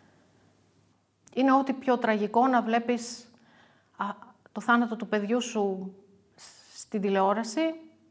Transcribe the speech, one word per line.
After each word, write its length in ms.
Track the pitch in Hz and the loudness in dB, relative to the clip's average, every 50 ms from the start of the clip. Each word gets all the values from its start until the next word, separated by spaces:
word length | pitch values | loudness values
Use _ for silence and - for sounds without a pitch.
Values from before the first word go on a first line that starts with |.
| _ _ _ _ _ _ _ _ _ _ _ _ _ _ _ _ _ _ _ _ _ _ _ _ _ - - | _ _ _ _ _ _ _ _ _ _ _ _ _ _ _ _ _ _ _ _ _ _ _ _ _ -8 -2
Είναι 200 | 233 262 269 262 | 0 4 4 4
ό,τι 200 | 269 277 269 262 | 4 2 0 -4
πιο 240 | 262 - - 247 240 | -2 0 0 0 2
τραγικό 500 | 247 226 214 208 208 208 214 233 247 269 | 2 0 0 0 -2 0 2 2 2 4
να 140 | 254 240 | 2 2
βλέπεις, 720 | 208 214 226 233 233 233 247 233 - - - - - - - _ _ _ _ _ _ _ _ _ _ _ _ - | 0 0 0 0 0 -2 -2 -4 -4 -8 -12 -14 -18 -20 -20 _ _ _ _ _ _ _ _ _ _ _ _ -8
α, 80 | 196 208 - - - - - _ _ - | -8 -8 -8 -10 -14 -20 -20 _ _ -14
το 100 | _ 214 | _ -6
θάνατο 340 | 202 - 240 240 240 226 226 | 0 2 4 4 4 2 -2
του 120 | 214 214 190 | -6 -4 -2
παιδιού 340 | - 214 202 202 233 247 | -2 -2 0 0 -2 -2
σου 540 | 233 - - 220 202 196 190 190 190 190 - - - _ _ _ _ _ _ - - - - - - - - | -2 -2 -2 -2 -2 -2 -2 -6 -8 -12 -14 -16 -20 _ _ _ _ _ _ -20 -20 -20 -20 -20 -20 -20 -20
στην 260 | - - - - 214 | -20 -12 -8 -4 -2
τηλεόραση, 600 | 190 202 196 196 190 196 202 214 226 226 - 311 320 320 320 - - - - _ _ _ | 0 2 2 4 4 4 2 0 -2 -2 -2 -2 0 0 -2 -6 -12 -20 -20 _ _ _